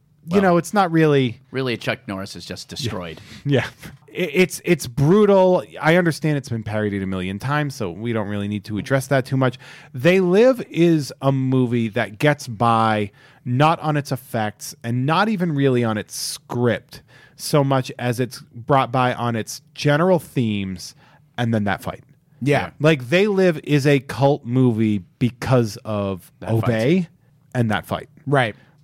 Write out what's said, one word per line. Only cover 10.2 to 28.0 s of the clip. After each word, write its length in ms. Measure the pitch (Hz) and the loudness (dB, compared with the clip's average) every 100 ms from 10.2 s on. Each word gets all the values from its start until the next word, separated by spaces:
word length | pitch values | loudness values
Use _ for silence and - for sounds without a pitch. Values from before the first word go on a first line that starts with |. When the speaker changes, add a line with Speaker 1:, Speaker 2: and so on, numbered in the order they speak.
| 180 190 247 247 - | 4 4 4 2 -2
Speaker 2:
is 440 | - 170 160 131 - | 2 4 4 0 -4
a 100 | 139 | 0
movie 560 | 135 131 131 123 120 113 | 0 2 2 2 0 -2
that 280 | 101 107 104 | -2 -4 0
gets 260 | 147 143 - | 0 0 -4
by 640 | 104 117 113 113 107 101 _ - _ - | -2 2 4 2 0 -2 _ -20 _ -4
not 340 | 123 151 170 | 2 2 2
on 160 | 156 147 | -2 -2
its 160 | 139 | -4
effects 640 | 131 - 117 107 - - - | -8 -6 -4 -4 -6 -16 -10
and 220 | 117 123 131 | -6 -2 0
not 240 | 170 214 | 0 0
even 240 | 208 175 | -2 -2
really 300 | 143 139 123 117 | 0 2 2 0
on 120 | 107 | -2
its 160 | - - | -6 -10
script 880 | - - - 120 120 101 - - _ - - - | -10 -12 -8 -2 0 0 -4 -20 _ -20 -20 -16
so 260 | - 151 | -2 0
much 260 | 139 135 127 - | 2 0 -2 -6
as 220 | 123 117 | -4 -2
it's 200 | 120 - - | -4 -8 -20
brought 380 | 117 117 139 120 | -10 0 2 2
by 220 | 131 127 | 0 0
on 240 | - 120 113 | 0 -4 -4
its 240 | 104 - _ | -6 -12 _
general 460 | - 147 147 185 180 | -4 0 2 2 0
themes 760 | - - 113 104 95 90 - - _ _ _ - | -2 -4 -2 -2 -4 -8 -14 -20 _ _ _ -6
and 160 | 120 | -2
then 100 | 113 101 | 0 0
that 160 | 92 | -4
fight. 220 | - - - _ _ - | -6 -12 -14 _ _ -6
Speaker 3:
Yeah. 180 | 127 139 87 | 0 0 -2
Speaker 1:
Yeah. 40 | - | 0
Speaker 2:
Like, 260 | 147 151 120 | 0 2 0
They 180 | 175 214 | 0 2
Live 340 | 190 185 156 | 2 2 2
is 240 | - 147 143 | 0 2 4
a 120 | 143 | 2
cult 440 | - - 139 147 120 | 0 0 2 2 0
movie 580 | 127 127 110 110 104 - - | 2 2 2 2 0 -4 -4
because 580 | 120 - - 131 113 - - | -4 -2 0 2 2 -4 -8
of 460 | 104 98 92 - - | -6 -4 -6 -12 -12
Speaker 1:
That 80 | 92 | -4
fight. 140 | 113 | -2
Speaker 2:
Obey 440 | 110 110 120 190 170 _ _ _ _ 127 | 0 0 2 0 -2 _ _ _ _ -4
and 160 | 117 | -2
that 140 | 98 - | -2 -4
fight. 240 | 85 | -8